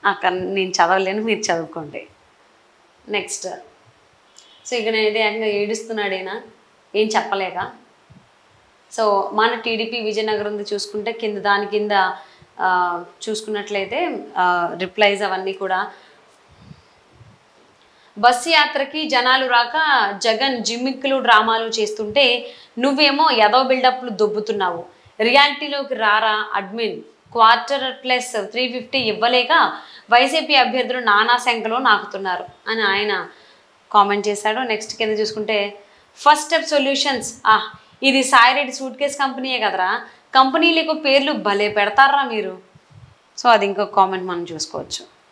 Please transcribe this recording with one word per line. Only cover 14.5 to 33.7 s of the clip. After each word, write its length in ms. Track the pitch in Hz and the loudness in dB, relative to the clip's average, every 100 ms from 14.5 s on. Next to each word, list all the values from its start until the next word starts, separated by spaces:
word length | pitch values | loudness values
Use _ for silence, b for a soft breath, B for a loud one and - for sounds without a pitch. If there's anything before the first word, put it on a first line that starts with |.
| 180 175 165 | 2 -2 -4
రిప్లైస్ 420 | 180 196 208 196 | -8 2 2 2
అవన్నీ 300 | 196 190 190 | -2 -4 -6
కూడా, 380 | 190 190 185 202 B B B _ _ _ _ - - _ _ _ _ - _ _ _ _ _ b b b - | -6 -4 -4 -4 B B B _ _ _ _ -20 -20 _ _ _ _ -20 _ _ _ _ _ b b b 2
"బస్సు 300 | 240 247 339 | 4 4 2
యాత్రకి 600 | 320 294 294 277 311 294 | 4 4 0 -4 -4 0
జనాలు 380 | 247 254 262 262 | 0 4 2 4
రాక 260 | 240 240 311 311 262 202 196 | 2 2 0 2 2 2 0
జగన్ 420 | 226 220 269 247 | 0 0 0 -2
జిమ్మిక్కులు 540 | 214 233 254 262 277 269 | -4 -4 -4 -4 -2 0
డ్రామాలు 500 | 220 220 220 226 226 | 6 4 6 0 -2
చేస్తుంటే 840 | 226 208 214 208 240 262 247 B B B - | -4 -4 -4 -2 2 2 2 B B B -2
నువ్వేమో 520 | 262 269 294 277 320 | -2 2 2 4 2
ఎదో 320 | 240 208 254 | 4 4 4
బిల్డప్లు 480 | 254 262 254 254 247 | 2 2 2 0 -8
దొబ్బుతున్నావు, 720 | 202 208 214 214 202 185 170 - b b _ | -2 -2 -2 -4 -2 -2 -4 -12 b b _
రియాలిటీలోకి 760 | 220 262 285 277 294 285 277 | 2 4 4 2 -8 -8 -6
రారా 540 | 254 220 214 220 214 214 | -2 2 2 2 -2 -2
అడ్మిన్, 500 | - 190 220 226 180 - _ _ | -6 -6 -6 -6 -6 -16 _ _
క్వార్టర్ 640 | 240 226 233 240 277 262 254 | 4 6 6 2 -4 -4 -8
ప్లస్ 280 | 254 247 247 | -2 -2 -2
త్రీ 400 | 226 196 240 254 | -6 -6 -4 -4
ఫిఫ్టీ 260 | 247 233 269 | -4 -4 -2
ఇవ్వలేక 540 | 226 208 226 254 247 320 254 B B B - | -2 0 2 2 2 2 2 B B B 2
వైసీపీ 420 | 233 269 311 285 | 4 4 0 2
అభ్యర్థులు 440 | 285 233 254 233 254 | 2 2 0 -2 -2
నానా 380 | 233 208 226 240 | 2 2 4 2
శంకలో 420 | 247 226 226 233 | 0 -2 -2 0
నాకుతున్నారు" 680 | 262 208 - 196 196 180 - - - | 2 2 0 -8 -6 -6 -8 -14 -6
అని 140 | 226 | -2
ఆయన 460 | 208 196 208 190 175 b b b b | 0 0 0 -4 -6 b b b b